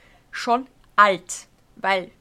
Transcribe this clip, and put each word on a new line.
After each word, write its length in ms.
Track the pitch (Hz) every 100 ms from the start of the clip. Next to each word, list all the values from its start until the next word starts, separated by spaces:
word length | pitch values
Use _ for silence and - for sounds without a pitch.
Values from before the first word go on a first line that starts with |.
| _ _ _
schon 360 | - - 233 - _ _ -
alt. 500 | 208 180 - - - _ _ -
Weil, 340 | 190 190 180 -